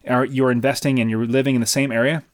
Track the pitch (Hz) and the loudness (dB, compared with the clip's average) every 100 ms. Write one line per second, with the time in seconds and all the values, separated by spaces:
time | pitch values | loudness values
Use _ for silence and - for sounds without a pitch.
0 | - 123 131 135 131 120 131 - 143 131 | -2 -2 0 0 2 2 0 0 0 0
1 | 113 110 117 131 135 127 113 139 135 113 | 0 -2 0 0 2 0 0 -2 -2 0
2 | 127 160 - | 0 -2 -8